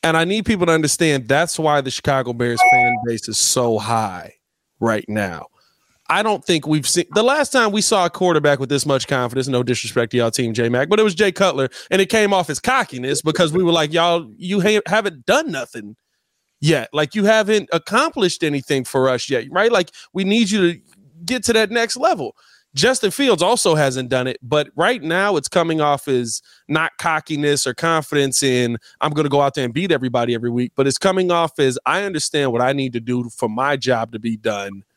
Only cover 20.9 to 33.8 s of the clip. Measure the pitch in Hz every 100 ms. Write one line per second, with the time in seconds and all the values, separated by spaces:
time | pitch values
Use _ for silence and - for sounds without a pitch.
20.9 | _ _ 165 170 254 208 220 214 233 226
21.9 | 247 311 294 123 - _ _ _ 135 202
22.9 | 262 202 - 277 185 175 233 196 156 139
23.9 | 127 123 127 127 - 123 151 147 - 180
24.9 | 247 151 175 202 180 139 185 165 160 147
25.9 | 143 - 127 117 - _ _ - 151 160
26.9 | _ 175 156 - 151 147 143 - 120 165
27.9 | 160 147 147 139 - 135 127 120 117 -
28.9 | _ 151 151 147 143 139 139 123 117 185
29.9 | 151 127 120 120 117 120 120 123 - 139
30.9 | 131 196 190 185 175 165 - 135 123 -
31.9 | 165 202 165 - 151 139 117 123 139 131
32.9 | 120 117 123 120 - 117 110 135 143